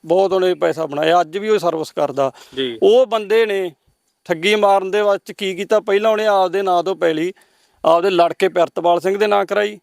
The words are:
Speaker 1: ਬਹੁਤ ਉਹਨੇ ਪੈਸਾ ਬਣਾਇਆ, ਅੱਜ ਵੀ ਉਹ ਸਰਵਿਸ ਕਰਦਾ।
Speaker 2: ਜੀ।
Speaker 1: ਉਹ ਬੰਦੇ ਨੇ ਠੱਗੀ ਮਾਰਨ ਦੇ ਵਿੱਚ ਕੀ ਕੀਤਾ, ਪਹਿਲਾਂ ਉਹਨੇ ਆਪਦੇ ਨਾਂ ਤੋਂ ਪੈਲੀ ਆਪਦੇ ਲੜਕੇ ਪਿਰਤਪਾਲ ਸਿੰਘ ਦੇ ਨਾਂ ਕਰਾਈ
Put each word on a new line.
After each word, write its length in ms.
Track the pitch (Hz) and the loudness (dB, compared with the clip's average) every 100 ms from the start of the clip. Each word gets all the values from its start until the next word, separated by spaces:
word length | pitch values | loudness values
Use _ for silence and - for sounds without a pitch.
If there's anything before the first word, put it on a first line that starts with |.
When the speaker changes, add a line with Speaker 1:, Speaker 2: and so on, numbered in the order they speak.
| 160 | 0
Speaker 1:
ਬਹੁਤ 260 | 180 196 | 0 0
ਉਹਨੇ 220 | 190 185 | 0 -2
ਪੈਸਾ 320 | 165 165 156 160 | 0 -2 -2 -6
ਬਣਾਇਆ, 340 | 143 160 175 | -2 2 2
ਅੱਜ 180 | 160 185 | 0 -6
ਵੀ 100 | 214 | -2
ਉਹ 100 | 214 | 0
ਸਰਵਿਸ 340 | 170 160 156 | -2 -4 -8
ਕਰਦਾ। 400 | - 143 135 135 - - 131 | -6 -4 -2 -4 -4 -16 -8
Speaker 2:
ਜੀ। 220 | 131 113 | -8 0
Speaker 1:
ਉਹ 240 | 196 233 254 | 4 4 2
ਬੰਦੇ 400 | 220 202 220 220 | -2 0 0 0
ਨੇ 260 | 196 180 151 _ _ _ _ | -2 -6 -10 _ _ _ _
ਠੱਗੀ 300 | - 170 180 | -8 -2 0
ਮਾਰਨ 360 | 214 202 196 190 | 2 4 2 2
ਦੇ 120 | 202 | -2
ਵਿੱਚ 300 | 208 202 - | 0 -2 -4
ਕੀ 220 | 190 196 | -8 -6
ਕੀਤਾ, 260 | 180 190 214 | -6 0 0
ਪਹਿਲਾਂ 300 | 214 202 220 | 2 0 2
ਉਹਨੇ 160 | 214 214 | 0 2
ਆਪਦੇ 360 | 196 185 190 | 2 2 0
ਨਾਂ 200 | 190 175 | 0 0
ਤੋਂ 140 | 170 175 | 0 -2
ਪੈਲੀ 360 | 170 156 175 - _ _ _ _ | -2 -2 -6 -8 _ _ _ _
ਆਪਦੇ 260 | 156 170 190 | 2 2 2
ਲੜਕੇ 380 | 180 170 - 190 | 2 2 2 -2
ਪਿਰਤਪਾਲ 520 | 175 165 - 170 175 | 0 -2 0 0 0
ਸਿੰਘ 180 | 175 196 | 0 -2
ਦੇ 80 | 208 | 0
ਨਾਂ 200 | 202 190 | 0 0
ਕਰਾਈ 320 | 202 208 208 | -2 -4 -6